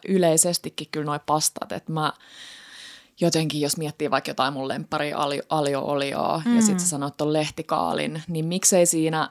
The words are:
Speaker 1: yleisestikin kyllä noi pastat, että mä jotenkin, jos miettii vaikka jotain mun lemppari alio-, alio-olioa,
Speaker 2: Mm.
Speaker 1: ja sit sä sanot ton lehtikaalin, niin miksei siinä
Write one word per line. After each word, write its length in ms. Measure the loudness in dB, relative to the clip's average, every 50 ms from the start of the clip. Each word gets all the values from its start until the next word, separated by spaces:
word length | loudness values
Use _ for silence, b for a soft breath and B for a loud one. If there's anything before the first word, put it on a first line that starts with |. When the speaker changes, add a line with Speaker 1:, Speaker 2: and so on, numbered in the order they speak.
| -2
Speaker 1:
yleisestikin 800 | 2 4 4 6 6 6 4 4 2 0 -2 -4 -8 -10 -10 -10 -8
kyllä 140 | -6 -4 -4
noi 140 | -2 -4 -4 0
pastat, 460 | 0 0 2 2 -2 -4 -6 -8 -8
että 200 | -8 -8 -6 -6
mä 220 | -4 -2 -2 -2 -4 B B B B B B B B B B B B B B B B B B B B 0
jotenkin, 400 | 0 2 2 2 0 0 0 0
jos 160 | 0 0 0
miettii 340 | -2 -4 -6 -4 -4 -2 0
vaikka 180 | 0 0 -2 -2
jotain 240 | -2 0 0 0 0
mun 140 | -4 -4
lemppari 460 | -4 -4 -6 -4 -4 -4 -4 -2 -2 -2
alio-, 300 | -2 -2 -2 -2 -4 -2 -2
alio-olioa, 920 | 0 0 0 0 0 -2 -2 -2 -2 -2 -2 -2 -2 0 0 0 0 0 2
Speaker 2:
Mm. 100 | 2 4
Speaker 1:
ja 60 | 6
sit 180 | 6 4 4 2
sä 80 | 0
sanot 300 | -2 -2 -2 -4 -6 -4
ton 160 | -2 0 0 2
lehtikaalin, 880 | 0 0 -2 -4 -10 -4 -2 0 0 0 0 0 -2 -2 -4 -4 -8 -8
niin 180 | -6 -4 -4 -2
miksei 400 | -2 -2 0 2 4 6 6 4
siinä 440 | 4 4 2 0 0 0 -2 -2 -4